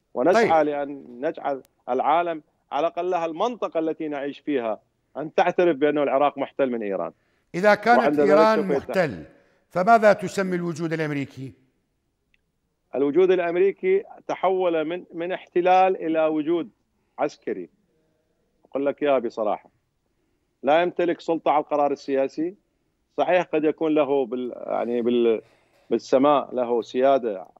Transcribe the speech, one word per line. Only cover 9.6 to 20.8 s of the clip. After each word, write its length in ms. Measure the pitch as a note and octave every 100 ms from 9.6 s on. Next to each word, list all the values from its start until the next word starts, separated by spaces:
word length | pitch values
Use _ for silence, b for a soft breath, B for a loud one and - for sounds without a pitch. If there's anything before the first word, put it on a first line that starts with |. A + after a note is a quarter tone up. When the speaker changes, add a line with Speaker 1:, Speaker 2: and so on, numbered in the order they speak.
| _
Speaker 2:
فماذا 440 | F3 F#3+ A#3 G#3+
تسمي 420 | G3 F#3 G3 F#3 F3
الوجود 380 | F3 D3+ E3
الأمريكي؟ 600 | D#3+ D3+ C#3+ C3 B2+ C3 - _ _ _ _ _ _ _ _ _ _ _ _ _ B2+
Speaker 1:
الوجود 360 | C#3+ D3 F#3
الأمريكي 720 | F#3 E3+ F3 G3 F#3+ F#3 F#3+ - - -
تحول 580 | - F#3 F#3 F3+ E3 D#3
من، 180 | F3+ -
من 180 | E3 F3
احتلال 760 | F3+ - F3+ F3 F#3 F#3+ F#3+ E3
إلى 200 | D#3+ D#3
وجود 440 | D#3 D3 E3+ B2 _ _ _ _ -
عسكري. 500 | B2+ - - F#2+ E2 _ _ _ _ _ _ _ _ _ _
أقول 160 | C3 C#3+
لك 180 | C3+
إياها 160 | D3 C3
بصراحة. 500 | A2+ - G#2 E2+ _ _ _ _ _ _ _ _ _ _
لا 180 | B2+ D#3+